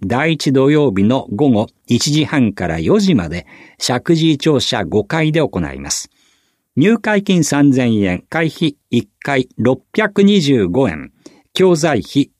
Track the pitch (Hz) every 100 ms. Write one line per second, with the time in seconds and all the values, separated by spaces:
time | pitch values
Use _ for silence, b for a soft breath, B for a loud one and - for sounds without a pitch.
0 | 98 120 160 156 151 131 135 151 143 98
1 | 104 131 - 104 143 107 113 _ - 120
2 | 151 151 139 151 113 - 85 80 87 208
3 | 196 120 82 85 B B B - - 123
4 | - 160 160 143 160 135 - 117 80 104
5 | 104 160 156 156 143 92 73 67 71 -
6 | - _ _ _ _ _ _ 120 190 226
7 | 214 208 196 180 147 143 143 131 123 110
8 | 95 90 - 160 160 - 160 - _ 120
9 | - _ 143 135 127 - 120 131 - -
10 | 214 202 202 202 143 127 90 120 120 78
11 | 65 B B B B - 185 165 160 120
12 | - 143 -